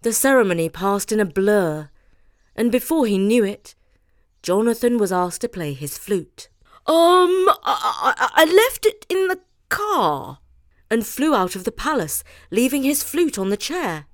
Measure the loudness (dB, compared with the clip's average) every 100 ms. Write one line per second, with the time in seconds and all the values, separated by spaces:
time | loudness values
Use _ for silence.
0 | -2 0 4 4 4 2 -2 -2 -2 -2
1 | -2 -2 -2 0 2 2 2 -2 -10 _
2 | _ _ _ _ _ -4 0 0 0 0
3 | 2 2 2 2 2 -4 -14 -20 _ _
4 | _ _ _ _ -2 0 0 0 0 0
5 | 0 0 -2 -4 -8 -8 -8 -8 -10 -12
6 | -6 -6 -6 _ -20 _ _ _ 0 4
7 | 6 6 4 2 2 0 -2 -4 -4 -2
8 | -2 0 -2 2 4 6 4 2 -2 -2
9 | -6 -2 -2 -4 _ _ _ -6 -2 0
10 | 0 -2 -8 -18 _ _ _ _ _ -4
11 | -4 -2 0 2 0 -4 -8 -6 -4 -2
12 | -4 -6 -10 -20 -6 0 0 0 -2 -2
13 | -4 -2 -2 -2 -4 -4 -4 -6 -6 -8
14 | -12